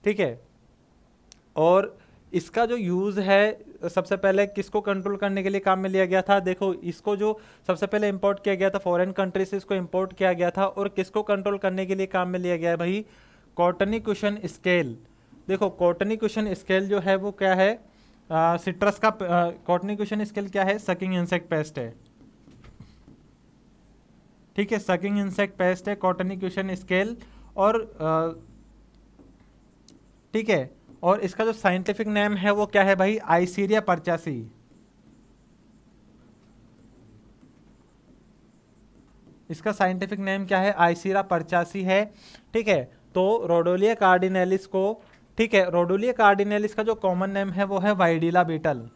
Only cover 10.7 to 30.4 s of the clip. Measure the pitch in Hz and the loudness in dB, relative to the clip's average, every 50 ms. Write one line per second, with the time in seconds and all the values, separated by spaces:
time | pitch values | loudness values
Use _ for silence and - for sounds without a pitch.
10.7 | - 196 202 202 - - 185 190 - 214 208 208 202 196 190 202 202 196 202 190 | -2 -4 -6 -4 -2 -4 -6 -2 -4 -4 0 0 -2 0 0 -4 -4 -2 -2 -2
11.7 | 185 190 190 180 190 190 190 190 - 185 180 180 180 180 180 175 175 165 165 170 | -2 -2 -4 -4 -2 -4 -4 -2 -2 -2 -2 -2 -4 -4 -2 -2 -2 0 0 -2
12.7 | 170 165 170 175 190 208 208 - - - _ _ _ _ _ _ _ - 175 175 | -2 0 -2 -2 -2 -4 -6 -10 -20 -20 _ _ _ _ _ _ _ 0 0 0
13.7 | 175 180 202 196 220 226 - 220 202 - - 202 208 214 202 165 - - - 185 | 2 0 -2 -2 -2 -4 -2 -4 -4 -2 -2 -4 -4 -4 -8 -10 -10 -4 0 0
14.7 | 180 175 156 127 117 - - _ _ _ _ _ - - _ - 190 190 208 190 | 2 2 0 -2 -6 -12 -18 _ _ _ _ _ -20 -18 _ -4 -2 -2 -2 -4
15.7 | 196 - 180 175 175 175 196 208 220 214 220 208 - 220 214 208 185 180 - - | 0 2 2 2 2 0 -2 -4 -2 -2 -4 -4 -2 -4 -4 -4 -6 -8 -2 0
16.7 | 190 190 196 190 208 202 170 196 190 185 190 202 196 - 196 190 185 185 190 202 | 0 0 0 0 -2 -2 0 0 0 0 -2 -6 -4 0 2 2 4 4 4 2
17.7 | 226 226 - - _ _ _ _ _ _ _ _ 160 160 160 165 170 170 - 190 | 2 -2 -12 -20 _ _ _ _ _ _ _ _ 0 2 2 2 2 0 -4 -6
18.7 | 180 180 202 202 202 - - 220 214 220 196 175 175 175 175 170 - - - - | -4 0 0 0 0 2 0 0 0 0 -4 0 2 2 2 0 -4 -8 -2 0
19.7 | 175 180 190 202 208 208 208 202 220 208 208 208 - 208 202 196 190 202 190 190 | 0 0 0 -4 -4 -6 -4 -4 -4 -6 -6 -6 -6 -8 -8 -4 -2 0 0 0
20.7 | 202 208 202 - 180 180 190 185 185 180 175 175 180 170 175 - 165 156 151 156 | 0 -2 -2 -6 -4 -4 -4 -4 -2 -2 -2 -2 -2 -4 -2 -2 -2 -2 -2 -4
21.7 | - 143 120 113 - - - _ _ _ - - _ _ _ - - - - - | -8 -10 -10 -10 -12 -18 -20 _ _ _ -20 -20 _ _ _ -20 -20 -20 -20 -20
22.7 | - _ - - - _ _ - - _ _ _ _ _ _ _ _ _ _ _ | -20 _ -20 -20 -20 _ _ -20 -20 _ _ _ _ _ _ _ _ _ _ _
23.7 | _ _ _ _ _ _ _ _ _ _ _ _ _ _ _ _ _ - 208 202 | _ _ _ _ _ _ _ _ _ _ _ _ _ _ _ _ _ -4 -2 -2
24.7 | 233 202 208 - 180 170 180 202 202 208 202 196 185 - 202 196 196 - 185 180 | -2 -4 0 -2 -2 -2 -2 -4 -4 -2 -4 -4 -2 -2 -2 -2 -2 0 0 0
25.7 | 185 180 180 208 208 202 - 185 180 185 180 185 196 185 190 180 185 196 190 190 | 0 0 -4 -8 -6 -2 -2 -2 -2 0 -4 -6 -4 -6 -6 -6 -4 -6 -6 -6
26.7 | 185 185 - - 185 185 196 220 233 233 - - - - - - - 208 196 208 | -8 -10 -4 -2 0 0 0 -2 -4 -12 -16 -20 -20 -20 -20 -12 -2 2 2 2
27.7 | 226 226 220 - - - 156 160 160 160 165 165 165 165 - - - - - _ | 2 0 -4 -6 -10 -6 -2 -2 0 0 -2 -2 -6 -10 -20 -20 -20 -20 -20 _
28.7 | _ _ - _ _ _ _ _ _ - - - _ _ _ _ _ _ _ _ | _ _ -20 _ _ _ _ _ _ -20 -20 -20 _ _ _ _ _ _ _ _
29.7 | _ _ _ - - - _ _ _ _ _ _ - 220 | _ _ _ -20 -20 -20 _ _ _ _ _ _ -4 -4